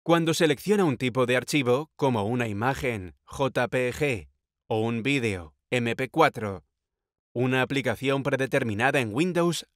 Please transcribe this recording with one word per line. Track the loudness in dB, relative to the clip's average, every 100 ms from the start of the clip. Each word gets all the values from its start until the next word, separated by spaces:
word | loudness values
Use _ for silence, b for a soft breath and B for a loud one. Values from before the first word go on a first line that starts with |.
Cuando | 4 2 2
selecciona | 2 2 2 0 2
un | 2 2
tipo | -2 0 2
de | 0
archivo, | 0 0 2 0 -2
como | -2 0 0
una | 0 -2 -2
imagen, | -2 -2 -2 -4 -6 -10 _
J | _ -4 -2 0 0
P | 0 -2
G, | -2 -2 -2 -8 _ _ _ _
o | -2
un | 0 -2
vídeo, | 0 0 0 -4 -10 _ _
M | -2 -2
P | -4 -4
cuatro, | 2 2 2 -8 -8 _ _ _ _ _ _ _
una | -2 0 2
aplicación | 0 0 -2 -2 0 0
predeterminada | 0 -2 0 0 -2 0 2 2
en | 0
Windows | 0 0 2 0 -2 -6